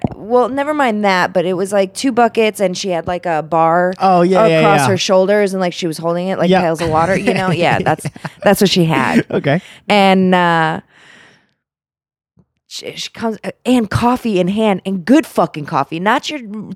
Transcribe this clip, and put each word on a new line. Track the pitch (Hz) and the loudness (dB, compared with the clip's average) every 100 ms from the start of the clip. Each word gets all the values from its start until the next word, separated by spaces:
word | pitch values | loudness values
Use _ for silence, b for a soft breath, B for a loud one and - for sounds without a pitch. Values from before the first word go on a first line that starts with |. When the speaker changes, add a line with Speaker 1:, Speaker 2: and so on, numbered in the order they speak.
| - - | -4 -8
Speaker 1:
Well, | 185 247 226 | -2 0 0
never | 269 285 | -2 -2
mind | 302 269 208 | 0 0 0
that, | 202 185 175 | 0 0 0
but | 185 | 0
it | 170 | -2
was, | 180 190 | -2 -2
like, | 202 190 | -2 -2
two | - 269 | -2 -2
buckets, | 226 233 233 220 202 | 2 2 2 0 0
and | 190 180 | -2 -2
she | 196 | -4
had, | 170 160 | -4 -4
like, | 180 175 | -6 -4
a | 160 | -4
bar | 151 165 160 170 180 185 | -2 2 2 2 0 0
Speaker 2:
Oh, | 190 180 | 2 4
yeah, | 175 185 170 | 4 4 4
yeah, | 160 | 4
Speaker 1:
across | 160 151 | 4 2
Speaker 2:
yeah. | 135 | 2
Speaker 1:
her | 185 | 0
shoulders, | - 185 190 208 202 | 2 2 4 2 0
and, | 190 | -2
like, | 180 | -4
she | - 175 | -4 -6
was | 156 | -6
holding | 165 175 185 | -4 -4 -4
it | 190 | -2
like | 180 | 2
Speaker 2:
Yeah. | 185 | 2
Speaker 1:
pails | 175 160 | 2 -2
of | 170 | -2
water. | 156 165 190 | 0 0 0
You | 202 | -2
know? | 190 185 | -2 -2
Speaker 2:
<laughs> | |
Speaker 1:
Yeah, | 160 160 110 | 0 0 0
that's, | 98 156 151 B B B | 0 -2 -6 B B B
that's | - 196 | 0 2
what | 190 | 2
she | 190 160 | 2 2
had. | 139 127 233 - | 0 0 0 -2
Speaker 2:
Okay. | 220 143 156 B B - | -2 -2 -2 B B -2
Speaker 1:
And, | 208 196 190 185 | 2 4 4 4
uh, | 180 175 165 160 160 b b b b b b b _ _ _ _ _ _ _ _ _ _ _ _ | 2 2 2 0 -4 b b b b b b b _ _ _ _ _ _ _ _ _ _ _ _
she, | - - 160 | -16 -14 -12
she | - | -12
comes, | - 226 214 | -8 -6 -6
uh, | 196 - - | -10 -6 0
and | 254 214 | 0 0
coffee | - 233 247 233 185 | 0 0 0 0 0
in | 175 | 0
hand, | 202 220 190 196 | 0 0 0 -2
and | 190 | -4
good | 165 285 269 | 2 2 2
fucking | - 170 160 143 | 0 -2 -4 -6
coffee, | 156 143 165 | -4 -4 -4
not | 190 262 - | -2 -2 -4
your | 302 220 214 196 | -10 -12 -14 -14